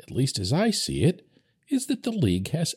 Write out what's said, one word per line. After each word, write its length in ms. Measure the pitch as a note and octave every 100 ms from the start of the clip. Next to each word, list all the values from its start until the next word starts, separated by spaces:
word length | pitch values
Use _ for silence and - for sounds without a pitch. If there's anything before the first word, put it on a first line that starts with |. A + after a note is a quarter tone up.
at 100 | -
least 280 | G#2 C#3 -
as 140 | F#2+
I 180 | D3+ A3+
see 320 | G3+ - C#2
it, 220 | B2 F3+ _ _ _ _ -
is 180 | C4 -
that 160 | C4
the 80 | -
league 400 | A3 A#2 F2+ G2
has 240 | D#3 E3